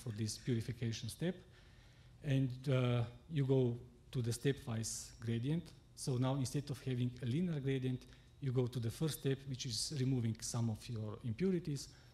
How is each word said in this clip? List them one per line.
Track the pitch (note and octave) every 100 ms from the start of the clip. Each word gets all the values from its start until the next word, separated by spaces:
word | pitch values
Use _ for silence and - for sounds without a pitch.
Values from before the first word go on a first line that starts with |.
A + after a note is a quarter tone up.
for | B2
this | G#2+ A2 -
purification | - A#2 G#2+ A2+ A#2 A2 A2+
step, | - E3 F#3 - - - - - - - -
and, | D#3 C3+ C3+ B2+ C#3+
uh, | B2+ B2 A#2+ A#2 - -
you | D#3
go | C3 C3+ B2 A#2+ - - -
to | C3+
the | A#2
stepwise | A#2 C#3+ C3+ - A2 G#2+ - - -
gradient. | A2+ A#2 C3 E3 - - - -
So | - B2
now, | C3 C#3
instead | B2+ D3 C3
of | C3+
having | C3 B2 B2 B2
a | A#2+
linear | C#3+ F3+ D3+
gradient, | C3+ C3+ B2+ B2+ - - - -
you | C#3
go | B2 A#2+
to | C3
the | A2+
first | - D#3+ -
step, | C#3 C3+ C#3
which | B2+ C3
is | G#2+ - D3+
removing | B2+ C3 A#2 A2
some | - B2 A#2
of | G#2+ -
your | A2+ G#2+ G#2 A#2+
impurities, | G#2+ F#3+ F3 D#3+ C#3 - - -